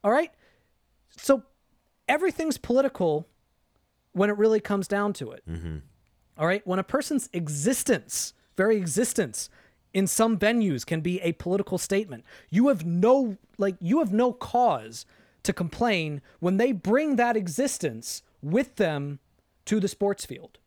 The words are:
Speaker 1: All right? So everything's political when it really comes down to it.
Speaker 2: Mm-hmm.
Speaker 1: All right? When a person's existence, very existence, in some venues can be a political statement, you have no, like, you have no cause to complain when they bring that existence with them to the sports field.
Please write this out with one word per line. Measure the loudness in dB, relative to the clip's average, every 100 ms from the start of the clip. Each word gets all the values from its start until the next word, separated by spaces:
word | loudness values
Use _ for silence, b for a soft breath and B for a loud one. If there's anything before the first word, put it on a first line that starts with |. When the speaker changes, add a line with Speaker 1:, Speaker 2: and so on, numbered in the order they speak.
Speaker 1:
All | 2
right? | 2 0 _ _ _ _ _ _ _ _ -10
So | 2 2 2 _ _ _ _ _ -2
everything's | 0 0 -2 -4 -4
political | 0 2 2 0 -2 -2 -6 _ _ _ _ _ _ _ _
when | -2 0
it | 4
really | 4 2
comes | 0 -4 0
down | -2 -2
to | -4 -10
it. | -12 -10
Speaker 2:
Mm-hmm. | -10 -8 -10 -12 _ _ _ _ -4
Speaker 1:
All | -2
right? | -2 -2
When | -4
a |
person's | 0 -2 0 -2 -2
existence, | -6 -4 -2 0 0 0 -2 -2 -8 -8 _ _ -2
very | 2 2
existence, | 0 0 0 0 -2 -6 -12 b b b _
in | -2 0
some | 2 2 4
venues | 2 2 2 0
can | -2 -4
be | -2 -2
a | -4
political | -4 -2 -2 -2 -4
statement, | 0 -2 -2 -12 B B B
you | 4 4
have | 4
no, | 0 2 6 6 4 -6 _ -2
like, | -2 -2
you | 0 2
have | 2
no | 2 2
cause | 0 -2 2 2 2 -6 -16 -18 b b b
to | -6
complain | -2 -4 0 0 2 -2 -6 b b
when | 0 2
they | 2
bring | 0 2 2 2 2
that | 2 0
existence | -2 -2 -2 -2 -6 -6 -12 -14 _ _
with | -2 0 -2 -2
them | -2 -2 -6 -10 _ _ _ _
to | -2 0
the | 0
sports | -2 -2 -2
field. | -8 -14 -18 _